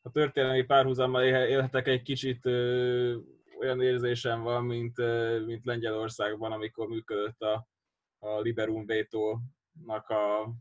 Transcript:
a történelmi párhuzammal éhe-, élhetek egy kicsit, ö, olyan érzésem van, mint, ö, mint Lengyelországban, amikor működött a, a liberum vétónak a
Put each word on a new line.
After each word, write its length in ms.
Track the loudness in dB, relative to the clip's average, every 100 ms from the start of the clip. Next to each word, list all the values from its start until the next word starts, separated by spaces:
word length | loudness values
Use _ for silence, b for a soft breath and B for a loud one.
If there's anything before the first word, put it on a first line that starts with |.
a 100 | -2
történelmi 520 | 2 2 2 2 2
párhuzammal 600 | 6 6 6 2 2 4
éhe-, 240 | 4 4 4
élhetek 400 | 2 2 0 2
egy 140 | 0
kicsit, 440 | 0 -4 -4 -2 0
ö, 720 | 0 2 2 2 2 0 -2 -10 -20 _ -6
olyan 220 | -2 2
érzésem 600 | 2 2 0 0 -2 -2
van, 240 | -2 -2 -2
mint, 340 | -4 -6 -2
ö, 440 | 0 0 0 -2 -2
mint 200 | -6 -6
Lengyelországban, 880 | -4 -4 -4 -4 -4 -4 -2 -6
amikor 360 | -6 -8 -8 -6
működött 540 | -6 -4 -4 -4 -4
a, 260 | -2 -2 -6 _ _ _ _ _
a 200 | -6 -2
liberum 460 | -2 0 -2 -2 0
vétónak 1200 | -2 0 -2 -2 -2 -8 _ _ -20 -8 -8 -2
a 440 | 0 2 0 -4 -10